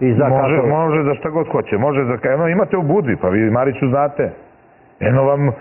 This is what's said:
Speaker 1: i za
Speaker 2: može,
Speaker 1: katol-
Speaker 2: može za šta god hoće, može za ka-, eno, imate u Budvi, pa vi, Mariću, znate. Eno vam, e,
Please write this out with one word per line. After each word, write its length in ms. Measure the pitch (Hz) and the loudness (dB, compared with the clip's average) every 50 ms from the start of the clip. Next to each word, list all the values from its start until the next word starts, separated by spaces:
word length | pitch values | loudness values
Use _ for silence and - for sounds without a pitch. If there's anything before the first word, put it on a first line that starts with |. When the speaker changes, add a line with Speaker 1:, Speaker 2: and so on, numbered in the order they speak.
Speaker 1:
i 140 | 127 131 117 | 0 2 2
za 140 | 117 147 131 | 2 2 2
Speaker 2:
može, 280 | 131 135 135 135 156 | 2 2 2 2 0
Speaker 1:
katol- 120 | 160 - - | 2 2 0
Speaker 2:
može 340 | 147 156 165 160 151 160 147 | 0 0 0 0 0 0 0
za 120 | 139 143 | 0 -2
šta 160 | - - 165 | -4 -6 -4
god 180 | 151 165 156 - | -4 -4 -4 -2
hoće, 300 | - 131 107 - 107 101 | -2 -4 -2 -2 -2 0
može 260 | 123 147 143 135 135 | 0 0 0 0 0
za 120 | 120 123 | -2 -2
ka-, 180 | 117 - 139 131 | -2 -2 -2 0
eno, 140 | 147 170 165 | 0 0 0
imate 280 | 170 196 196 151 - | 0 0 0 0 0
u 60 | 185 160 | -2 0
Budvi, 340 | 143 165 208 165 120 98 | 0 0 0 0 0 -2
pa 120 | - - 90 | 0 0 0
vi, 220 | 92 107 113 110 | 2 2 2 2
Mariću, 380 | 110 123 131 139 127 - 143 131 | 2 2 0 0 0 0 -2 0
znate. 420 | 123 139 147 143 143 - 135 95 - - - - - _ _ _ _ _ - - - _ | 2 0 0 0 -2 -2 -4 -4 -6 -10 -18 -20 -20 _ _ _ _ _ -20 -20 -14 _
Eno 240 | 98 107 123 135 135 | -2 0 2 2 2
vam, 240 | 135 143 143 143 139 | 2 2 2 0 0
e, 40 | - - | -2 -4